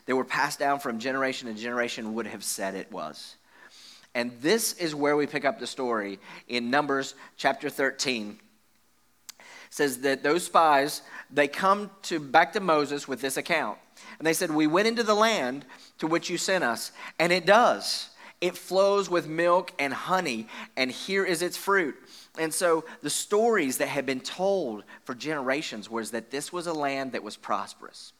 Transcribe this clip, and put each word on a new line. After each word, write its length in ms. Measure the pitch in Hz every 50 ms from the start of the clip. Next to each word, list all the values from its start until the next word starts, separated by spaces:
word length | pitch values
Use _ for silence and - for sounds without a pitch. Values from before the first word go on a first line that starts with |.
| -
that 100 | - 127
were 80 | 131 123
passed 340 | - - 123 135 151 147 -
down 220 | 147 139 143 143
from 180 | - 135 113 110
generation 480 | 113 135 131 135 135 131 127 - 131
to 80 | 120 110
generation 600 | 107 113 120 120 123 120 120 - 135 113 110 110
would 120 | 113 107
have 160 | 101 98 104 98
said 320 | - - - 101 95 95
it 160 | 95 - -
was. 460 | 98 90 78 76 73 - - - - _ _ _ _ - - - - - - - - - - - -
And 180 | 120 120 123 123 120
this 320 | 123 156 208 233 220 - -
is 220 | - 175 160 151
where 220 | 147 143 143 147
we 100 | 147 147
pick 180 | 139 147 143 123
up 160 | 139 113 -
the 60 | 120
story 520 | 117 - - 131 123 117 107 101 98 98 98 - - - - - -
in 220 | 120 123 120 120
Numbers 440 | 127 147 147 139 139 135 135 - - - - - _
chapter 340 | - - 139 135 - - 143
thirteen. 720 | - - 139 135 127 - - 139 127 113 107 104 101 - _ _ _ _ _ _ _ _ _ _ _ _ _ _ _ _ _ - - _
It 60 | - - - - - -
says 280 | - - 147 139 127 123
that 220 | 127 139 139 135 -
those 220 | 143 156 175 175
spies, 580 | - - 185 165 156 147 139 139 151 - - - - - - - -
they 180 | - 143 143 139
come 420 | - - 190 190 196 208 208 196 - - -
to, 160 | - 185 160
back 340 | 147 135 123 156 175 170 -
to 60 | 220
Moses 460 | 196 180 160 151 147 139 143 143 -
with 140 | - 131 113
this 160 | 139 135 131
account. 420 | 151 139 - 175 156 135 107 101 - - _ _ - - - - -
And 80 | 147
they 60 | 160 160
said, 180 | - 185 165
"We 160 | 151 151 156
went 220 | 151 156 185 208 226
into 140 | 233 226 226
the 120 | 208 214
land 500 | 208 214 226 220 185 135 123 131 143 - - - - - - _ -
to 80 | -
which 240 | 156 165 165 165 -
you 80 | 180 165
sent 260 | - - 190 185 151
us, 280 | 123 113 113 - - - - - - - -
and 140 | 160 175 175
it 140 | 185 170
does. 600 | 175 202 226 247 190 123 101 - - - - - - - - - - - -
It 160 | 170 180 175
flows 520 | - - - 180 190 196 196 202 202 190 175
with 160 | 175 170 151
milk 460 | 151 156 160 170 175 175 185 180 - - -
and 140 | 143 139 131
honey, 560 | - - 160 180 185 180 147 120 110 113 - - - - - -
and 140 | - 131 127
here 340 | 120 - - - 190 196 190
is 180 | 185 180 156 175
its 140 | 175 -
fruit." 400 | - - 190 196 196 175 135 113 - - - - - - - - -
And 140 | 160 160 151
so 320 | - 190 175 165 165 151 - - - -
the 80 | 147
stories 680 | - - - - 208 208 226 240 226 202 156 131 123 -
that 100 | 147 135
had 180 | 139 143 131
been 140 | 131 135 127
told 640 | - - - - 185 196 196 190 160 123 107 104 98 - - - _
for 100 | - 127
generations 760 | 120 117 147 156 147 131 127 131 147 160 - 131 110 95 101
was 200 | 113 113 110 110
that 200 | 120 113 113 -
this 220 | 135 139 147 - -
was 140 | 175 160
a 60 | 175 165
land 400 | 156 143 139 139 135 135 131 117
that 100 | 110 92
was 140 | 107 104
prosperous. 760 | - - - 110 98 101 - - - 57 - - - - - - _